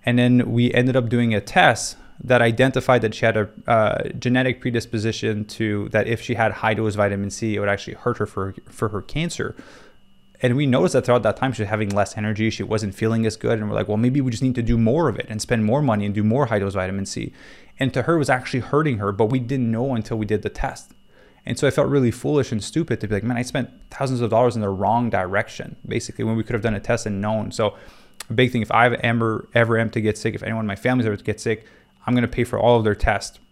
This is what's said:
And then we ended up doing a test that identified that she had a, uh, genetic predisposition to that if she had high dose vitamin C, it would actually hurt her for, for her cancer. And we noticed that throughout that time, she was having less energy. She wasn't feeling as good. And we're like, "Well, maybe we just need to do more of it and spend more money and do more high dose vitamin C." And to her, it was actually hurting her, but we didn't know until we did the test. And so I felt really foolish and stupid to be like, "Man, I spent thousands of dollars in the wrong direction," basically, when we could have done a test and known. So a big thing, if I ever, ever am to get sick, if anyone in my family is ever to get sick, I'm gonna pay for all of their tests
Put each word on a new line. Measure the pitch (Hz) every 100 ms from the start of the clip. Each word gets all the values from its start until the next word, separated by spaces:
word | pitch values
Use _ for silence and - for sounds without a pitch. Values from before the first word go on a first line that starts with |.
And | - 120
then | 123 123 117
we | 117 120
ended | - 127 131
up | 117
doing | 120 120
a | 107
test | - 190 170 113 - - - -
that | - 123
identified | 117 113 131 131 - 123
that | 110
she | 107
had | 113 110
a, | 104 - -
uh, | 113 107 - - -
genetic | 123 127 127 123
predisposition | 131 117 - 113 110 110 110 104
to | 101 - 110 104 104
that | 110 101
if | 113
she | -
had | 117 110
high | 101 113
dose | 110 110 101
vitamin | 101 98 98
C, | - 113
it | 101
would | 101
actually | 101 -
hurt | - - 117
her | 104
for, | - 95 - -
for | - 110
her | 98
cancer. | - 143 165 - - - - - - - _ - _ _
And | 127 123
we | 147
noticed | 127 175
that | 131 -
throughout | 120
that | 107 101
time, | 131
she | 117
was | 104
having | 107 107
less | 101 98 -
energy. | 107 107 110
She | -
wasn't | 101 110 104 95
feeling | 113 113 110
as | -
good. | 117 113
And | 107
we're | 107
like, | 101
"Well, | 107
maybe | 120 143
we | 131
just | 113
need | 131 127
to |
do | 113 117
more | 113 143 160
of | 98
it | -
and | 107
spend | - 120
more | 107 131
money | 147 104
and | 101
do | 104
more | 107 123 143
high | 107
dose | 98
vitamin | 95 92 98 98
C." | - 110 - - - - -
And | 135
to | 135
her, | 120 170
it |
was | 139
actually | 127 - 131
hurting | - 143 156 113
her, | 101
but | 101 110
we | 131
didn't | 120 139 117
know | 113 135
until | 123 107 110
we | 107
did | 107
the | 101
test. | - 135 - - - _ _ - _ -
And | 123
so | 143
I |
felt | 127 131
really | 143 123
foolish | 110 139 147 127
and | 110
stupid | - 156 165 117
to | 104
be |
like, | 101
"Man, | 110 120
I |
spent | 123 143 123 - -
thousands | - 135 127
of | 120
dollars | 110 123 113
in |
the | 104
wrong | 95 101 117 120
direction," | 98 90 98 113 - - - -
basically, | 117 - -
when | 110
we | 113
could | 107
have | 117
done | 110
a | 101
test | - 120 110
and | 101
known. | 104 110 104
So | - 107 - - - - _ -
a |
big | 113 127
thing, | 120
if | 104
I | 110 120
ever, | 117 117 117 113 110 -
ever | 120 117 113
am | 110
to | 113
get | 107 104
sick, | 123
if | 107
anyone | - 113
in | 107
my | 98
family | 127 127
is | 110
ever | 101
to |
get | - 104
sick, | 117 107 - - _ _
I'm | -
gonna | 123 120
pay | -
for | 117 110
all | 110 120
of |
their | 107 101
tests | - 101 - - _